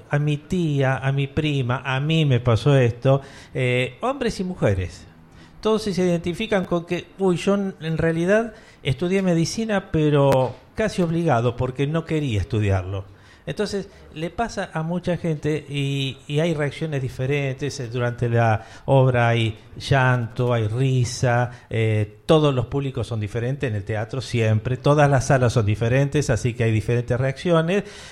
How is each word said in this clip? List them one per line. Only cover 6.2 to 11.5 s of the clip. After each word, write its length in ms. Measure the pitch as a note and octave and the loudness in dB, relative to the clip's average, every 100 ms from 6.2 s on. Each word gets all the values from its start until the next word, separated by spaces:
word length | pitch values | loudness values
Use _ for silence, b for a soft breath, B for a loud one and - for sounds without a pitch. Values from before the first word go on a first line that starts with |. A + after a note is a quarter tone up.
| F3 E3 A3 G3+ | -2 -4 -2 -2
con 220 | F3 F3 E3 | 0 -2 -2
que, 200 | F3 - - | -6 -6 -2
"Uy, 180 | F#3+ E3+ | 0 2
yo 180 | G3 | 0
en, 200 | G3+ G3 - | 0 -2 -6
en 180 | D#3+ D#3 | -6 0
realidad 540 | E3 E3 F3 G#3+ A#3 - B B | 0 2 2 2 0 -10 B B
estudié 400 | C#3+ - F3 G3 | -4 -2 0 0
medicina, 680 | F#3+ E3 D#3+ - A3+ G3 - | 2 2 0 -2 -2 -2 0
pero 640 | D#3+ D3+ D3 C#3 C3+ B2 - - | 0 4 4 4 4 0 -4 -14
casi 280 | - A3 - | -4 -2 0
obligado, 540 | E3 E3 E3 A#2 A#2+ | 0 0 2 2 2